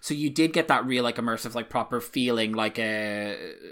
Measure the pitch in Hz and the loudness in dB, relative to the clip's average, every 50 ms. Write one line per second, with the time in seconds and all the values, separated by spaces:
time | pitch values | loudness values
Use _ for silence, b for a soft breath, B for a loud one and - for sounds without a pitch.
0 | B - 151 147 151 147 135 156 160 160 160 175 160 160 147 123 110 131 127 123 | B -4 -2 0 0 0 2 4 4 4 4 2 2 4 4 2 2 2 2 2
1 | 123 120 117 - 117 120 113 113 - 120 110 120 113 - - - 110 - 127 120 | 2 2 0 0 0 -2 -2 -2 -4 -6 -6 -6 -6 -4 -2 -4 -2 -2 -2 -4
2 | 117 - - 135 127 123 120 113 110 107 110 110 110 107 - - 110 110 107 107 | -4 -2 -2 0 2 2 4 2 2 0 0 0 0 -2 0 0 -2 0 0 -2
3 | 107 104 104 104 104 104 101 - 82 87 - - - 87 | -2 -2 -4 -4 -4 -4 -6 -8 -10 -12 -14 -14 -16 -14